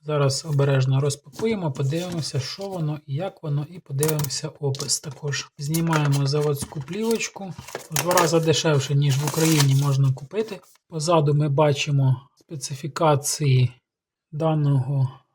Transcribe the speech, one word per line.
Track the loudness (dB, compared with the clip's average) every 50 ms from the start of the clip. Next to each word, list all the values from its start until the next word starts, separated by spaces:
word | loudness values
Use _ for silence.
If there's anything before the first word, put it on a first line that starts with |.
Зараз | _ -2 0 2 2 2 0 -2 -4
обережно | -2 0 2 2 4 2 2 2 2 2 2
розпакуємо, | 2 0 -2 -4 _ -20 -10 -4 -2 -2 -2 -2 -4 -6
подивимося, | -4 -2 -4 -2 -2 -2 -4 -4 -4 -6 -6 -4 -4 -4
що | -4 -4 -8 -8 -8
воно | -8 -6 -4 -4 -4 -4 -6 _
і | -8 -6
як | -4 -4 -6 -8 -8 -6
воно, | -4 -4 -4 -4 -6
і | -12 -18
подивимося | _ _ -2 0 0 2 2 -2 -4 -4 -6 -8 -8 -10 -10 -6
опис | -4 -4 -4 -4 -4 -4 -4 -4
також. | -6 -10 -14 -10 -8 -6 -6 -6 -8 -10 _
Знімаємо | -10 -6 -2 0 0 0 2 2 2 2 2 2 2 0
заводську | 0 0 0 0 0 -2 -2 -6 -8 -8 -12
плівочку. | -10 -10 -8 -4 -2 -2 -2 -2 -2 -8 -10 -12 -14 -14 -14 -16 -18 -14 -14 -14 -12 -4
В | -4 -2 0
два | 2 2
рази | 4 4 4 2 2
дешевше, | 4 2 0 2 2 2 2 2 0 2 0
ніж | 2 2 2 2
в | 2 0
Україні | -2 -2 0 2 4 4 4 4 4 4 4 4
можна | 2 2 2 2 2 0
купити. | -2 -6 -8 -4 -4 -4 -4 -6 -14 -14 _ _ _ _
Позаду | _ -8 -4 0 2 4 4 4 4 2
ми | 2 2 2
бачимо | 2 4 4 4 4 0 -2 0 0 2 4 2 2 0 -4 _ _
специфікації | _ _ _ -14 -12 -10 -10 -10 -8 -10 -10 -2 0 4 4 4 2 0 -4 -4 0 2 4 4 4 4 2 0 _ _ _ _ _ _ _ _ _ _ _
даного | -6 -2 0 2 2 2 2 2 2 2 0 0 0 0 0 -2 -4 -12 _ _